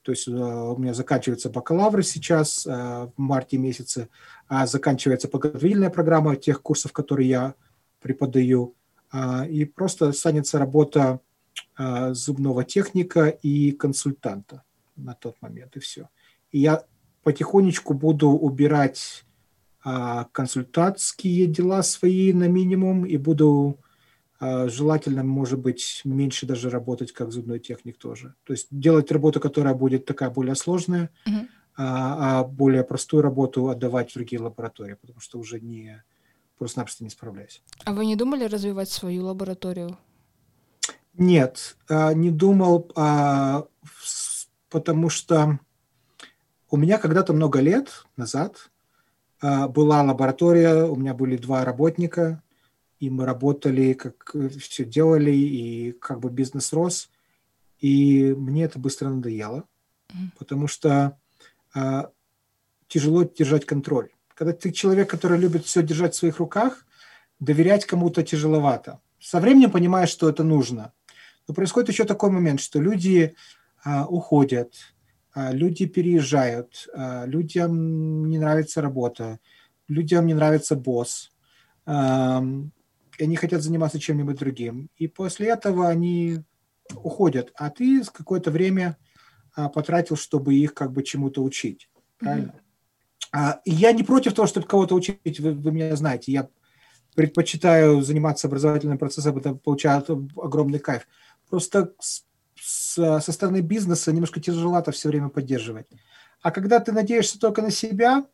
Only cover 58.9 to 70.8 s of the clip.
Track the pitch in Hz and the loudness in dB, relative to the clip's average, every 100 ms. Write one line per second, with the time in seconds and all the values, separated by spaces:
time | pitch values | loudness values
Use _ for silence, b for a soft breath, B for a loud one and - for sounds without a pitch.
58.9 | - 135 131 123 110 107 123 - _ _ | -6 -6 -4 -6 -8 -8 -10 -14 _ _
59.9 | _ _ 180 185 _ 139 139 147 - 156 | _ _ -12 -12 _ -8 -4 -4 -2 2
60.9 | 139 143 - _ _ b b _ 139 135 | 2 0 -4 _ _ b b _ -6 -4
61.9 | 135 135 _ _ _ _ _ _ _ _ | -4 -6 _ _ _ _ _ _ _ _
62.9 | 165 147 170 175 - 143 151 - 143 139 | -2 2 2 2 0 2 2 0 -6 -2
63.9 | 135 - _ _ _ 160 170 185 - 196 | -4 -4 _ _ _ -6 -4 -6 0 2
64.9 | 190 196 165 180 175 180 165 - 180 156 | 2 0 -2 0 2 2 0 0 0 0
65.9 | 156 170 - 170 156 160 202 254 262 _ | 0 -2 0 -2 -2 -4 0 -2 -2 _
66.9 | b b b b _ 135 147 170 202 - | b b b b _ 0 4 6 4 2
67.9 | 175 170 170 156 151 156 156 143 117 - | 0 0 0 -2 0 2 2 2 0 -8
68.9 | - _ _ - 180 208 269 247 185 175 | -20 _ _ -4 2 8 10 8 6 2
69.9 | 185 180 - 160 151 160 151 120 120 | 4 2 2 2 4 2 4 2 -4